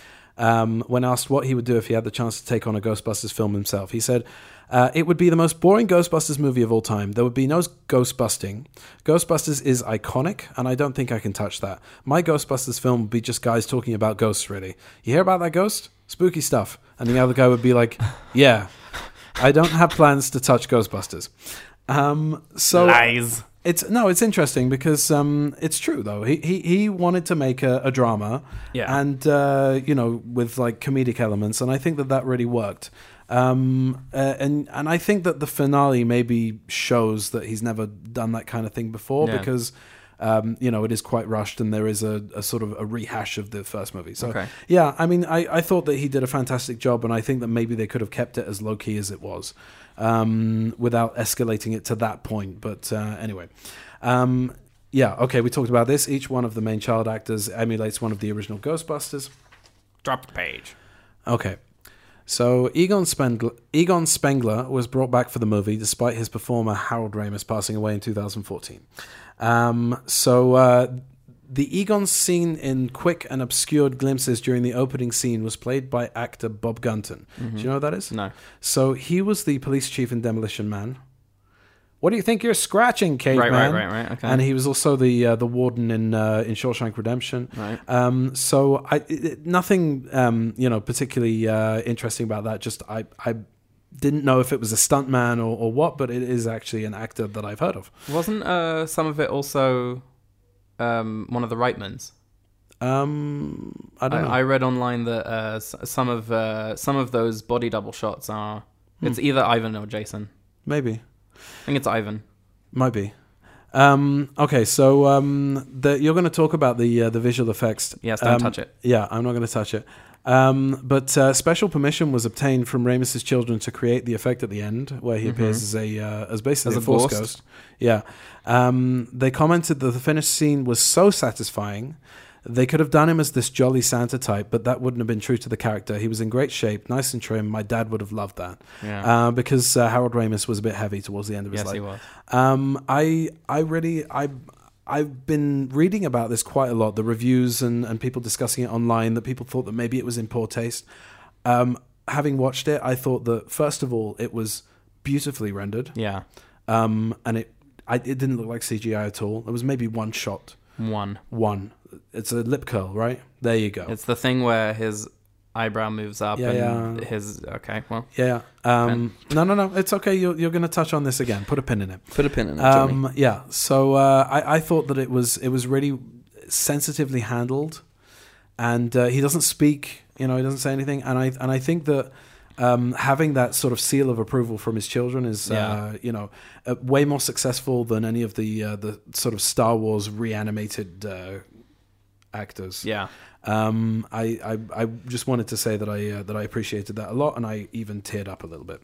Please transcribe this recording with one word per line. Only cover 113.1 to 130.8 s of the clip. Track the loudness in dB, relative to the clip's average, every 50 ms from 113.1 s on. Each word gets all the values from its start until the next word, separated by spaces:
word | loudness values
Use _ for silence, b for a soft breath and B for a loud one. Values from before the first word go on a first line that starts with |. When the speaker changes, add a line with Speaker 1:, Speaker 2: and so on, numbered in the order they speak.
| -8 _ _ _ _ _ b b b b b b 4
Speaker 1:
Um, | 6 8 8 8 6 4 4 2 2 0 -2 0 0
okay, | 0 2 4 2 2
so, | 2 4 6 6 8 8 8 6
um, | 6 6 4 4 2 0 0 0 0 -2 -4 -6 -8 -8 0
the, | 2 2 2 4
you're | 4 2 4
gonna | 4 2 2
talk | 2 2 2 2 4
about | 2 2 2 2 4
the, | 2 2 4 2 2
uh, | 2
the | 0 0
visual | 0 0 0 2 0 0
effects. | 0 0 0 -2 0 -2 -6 -8 -8 -8 -6
Speaker 2:
Yes, | -4 -4 0
don't | 2 2 4
Speaker 1:
Um, | 4
Speaker 2:
touch | 2 0 -2 -4
it. | -10 -12 _ _ 0
Speaker 1:
Yeah, | 4 4 4 4 2
I'm | -2 -2 -2
not | 0 0
gonna | -2 -2
touch | -2 -2 -4 -4 -2 -4
it. | -8 -8 B B B B B B B B
Um, | 4 6 6 6 6 6 4 2 0 0 -2 0
but, | 2 2 2 2 2 2 4
uh, | 6 6 4
special | 4 4 2 2 2 2 0
permission | 2 2 2 2 2 2 0 2 2
was | 2 0
obtained | -2 -2 0 0 2 2 2 2 0
from | 0 0 2
Ramis' | 2 2 2 2 0 -2 -4 -2
children | 0 0 0 2 2 -2 -2
to | -2 -6 -6
create | -2 0 2 2 2 0
the | -2 -4
effect | -2 0 -2 -2 -2 -4
at | -6
the | -6 -6 -6
end, | -4 -4 -6 -6 -8 -8 -8
where | -4 -2 -2 -2
he | -2 -2
Speaker 2:
Mm-hmm. | 0 0 0
Speaker 1:
appears | 0 0 0 -2
as | -4 -4
a, | -4 -4 -4 -6 -6
uh, | -6 -6 -6 -8 -8 -6 -6
as | -4 0
basically | 0 0 0 0 0
Speaker 2:
As | 0
Speaker 1:
a | 0
Speaker 2:
a | 2
Speaker 1:
force | 4 4 4 4
Speaker 2:
ghost. | 4 2 -2
Speaker 1:
ghost. | -4 -6 -8 -12 -16 B B B B B B B
Yeah. | 2 2 2 2 0 B B B B B B B B
Um, | 0 2 4 4 4 4 2 2 2 0 0 -2 -6 -4
they | 0 0 0 2
commented | 2 4 4 4 2 2 0 -2 -2
that | 0 -2
the | -2 -2
finished | 0 0 0 0 0 0
scene | 0 2 2 2 2 2 2
was | 0 2
so | 2